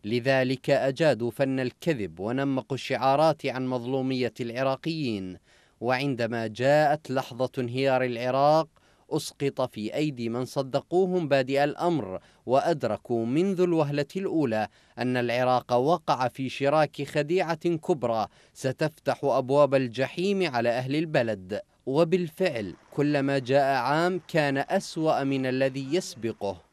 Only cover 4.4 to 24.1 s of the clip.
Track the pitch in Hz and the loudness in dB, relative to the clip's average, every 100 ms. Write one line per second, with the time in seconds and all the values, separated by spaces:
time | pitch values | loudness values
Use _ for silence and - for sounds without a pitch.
4.4 | 120 117 135 135 160 160 139 104 92 90 | -8 -2 -2 -2 -4 -4 -2 -4 -6 -12
5.4 | _ _ _ _ 117 127 143 120 117 117 | _ _ _ _ -2 0 0 -2 -2 -2
6.4 | 113 107 127 147 151 151 - 131 - 120 | -6 -2 2 4 4 0 -2 -4 -4 -4
7.4 | 127 - 120 123 135 131 127 117 127 131 | -4 -2 -4 0 2 2 0 -2 -2 2
8.4 | 143 156 165 _ _ _ _ 151 - - | 4 4 2 _ _ _ _ -4 -4 -4
9.4 | 139 135 127 - 107 131 156 127 117 117 | -4 -2 -4 -4 -6 -2 -4 -2 -4 -4
10.4 | 127 - 135 135 - 175 190 180 151 135 | -4 -4 -2 -4 0 0 2 0 2 2
11.4 | 127 135 147 - 170 160 98 92 - _ | 2 2 0 0 0 0 -2 -8 -12 _
12.4 | - 131 - 156 120 104 - 120 113 139 | 0 2 2 0 -2 -4 -2 -2 0 0
13.4 | 190 180 180 165 147 147 143 196 190 165 | 0 0 0 2 0 -2 -4 -6 -2 0
14.4 | 120 110 104 _ _ - 123 127 123 120 | 0 0 -4 _ _ -6 -2 0 0 0
15.4 | 127 127 - 123 135 170 - 131 127 - | 2 2 2 0 2 0 0 0 0 -4
16.4 | 131 - 139 151 151 - 139 151 147 185 | -8 -2 2 4 2 -2 -4 -4 0 0
17.4 | 165 160 175 165 - 165 120 113 101 _ | 0 -2 -2 -2 -2 -2 0 -2 -4 _
18.4 | _ - 131 127 156 - - 120 139 123 | _ -6 -6 -2 -4 -2 -4 0 2 0
19.4 | 127 143 139 139 127 113 131 - 185 196 | 2 4 6 4 2 -2 -4 -2 0 0
20.4 | 175 120 117 120 131 147 165 151 117 104 | 0 0 0 0 0 -2 0 0 0 -2
21.4 | 92 101 - _ - 139 170 180 170 - | -6 -8 -10 _ -2 2 2 2 -2 -2
22.4 | 185 120 98 - _ - 147 147 139 139 | -2 -2 -6 -10 _ -2 0 2 2 0
23.4 | 120 135 139 135 120 151 175 | 2 2 4 2 2 2 2